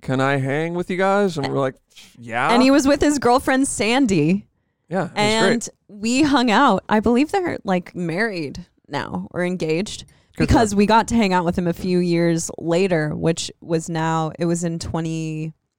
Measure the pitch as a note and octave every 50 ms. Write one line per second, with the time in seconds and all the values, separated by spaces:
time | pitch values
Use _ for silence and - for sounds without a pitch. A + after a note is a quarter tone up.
0 | - - C3 C3 C3+ C3+ C#3 C#3 C3 C3+ C3+ D3+ D#3+ E3+ E3+ F3 F3 - F#3 F3
1 | F#3+ G3 G3 G3+ G#3 F#3+ D#3 D3+ C#3 C#3 C3+ C3+ C#3 C3 C3 _ _ _ _ -
2 | - - _ - A#2 A#2 A2+ A#2+ C3 F3+ A#3 A#3+ B3+ C4 C#4 D4 B3+ C#4 C#4+ C#4+
3 | D4+ D4 D4 C#4 - A#3+ A#3+ C4 - D#4 C4 C4 C#4 - - - G#3+ G#3+ A#3+ C4
4 | C#4 G#3+ F#3+ D#3+ D3 D#3 F#3+ G3+ - _ _ _ _ _ _ _ _ - D#3+ F#3+
5 | F3+ F#3 - G3+ G#3 G#3 A3 A3+ A3+ A3+ A#3+ A#3+ - - - _ _ - G3+ G#3
6 | G3+ A#3 B3 C4 D#4+ C#4+ C#4 C4 B3 A#3+ G3 A3+ C#4+ C4+ G3 F#3 - - - A3
7 | G3+ A3+ A#3+ A#3+ D4 D#4 - G4+ - - - - - G3+ F#3 F3+ F3 - - E3+
8 | F3+ E3 D#3 F3+ A3+ A#3 G3 E3+ D3+ C3 E3 F3 F3 - _ _ _ - C#3+ C#3
9 | - - - F3+ F#3 - - E3+ F3+ F3 F#3 F3 E3 D#3 D#3 E3 G#3+ - - -
10 | - - _ _ _ _ _ - - A#3 B3+ D4 A3+ G#3 G3+ G3 G#3 G3+ G#3+ A3+
11 | G#3 - A#3 A#3 G#3+ F#3+ F3+ F3+ F3 E3+ F3+ G3 F3+ E3+ E3+ - - F#3 F3+ F3
12 | F3+ F3 E3+ E3+ E3+ E3+ E3 D#3+ D#3 - - - - E3 E3+ F3 F#3+ F#3+ F3 D#3
13 | D3+ D3+ E3 E3+ E3 E3 E3 - - - - _ - - E3+ D#3+ D#3+ - E3 D#3+
14 | D#3+ E3 D#3+ D#3+ D#3+ D#3 - - F3 E3 E3+ E3+ F3 E3+ E3 E3 - - - E3
15 | E3 D#3+ D#3+ D#3+ D#3+ D#3+ D#3 D#3 D#3 D#3+ D#3 _ _ _ _